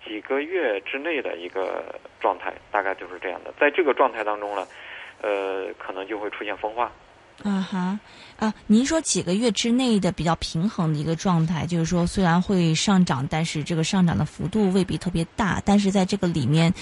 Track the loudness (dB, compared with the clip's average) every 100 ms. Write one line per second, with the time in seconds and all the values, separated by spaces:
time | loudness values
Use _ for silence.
0 | -12 -12 -4 -4 -2 -2 0 -2 -4 -8
1 | -4 -4 -6 -8 -8 -6 -4 -6 -8 -14
2 | -18 -4 -2 -2 -6 -10 -4 -2 -2 -4
3 | -8 -10 -8 -8 -10 0 2 4 2 4
4 | 2 2 -4 -2 -4 -4 -6 -12 -18 -16
5 | -18 -6 -2 -2 -2 -4 -6 -10 -10 -10
6 | -6 -6 -6 -8 -8 -6 -6 -4 -6 -6
7 | -20 -20 -20 -10 -4 -2 -2 -4 -4 -4
8 | -8 -20 -20 -4 -4 -4 2 4 4 0
9 | 0 -2 0 0 2 0 2 2 4 2
10 | 2 0 0 0 -2 -2 -2 0 0 0
11 | -2 -2 2 2 2 0 -2 -2 0 2
12 | 0 2 4 4 4 2 4 2 4 4
13 | 4 2 -2 -2 -2 -4 -2 0 2 2
14 | 4 2 -2 -4 -4 2 2 4 2 -2
15 | -2 -2 -4 0 0 2 4 4 4 2
16 | 2 0 0 0 2 4 4 2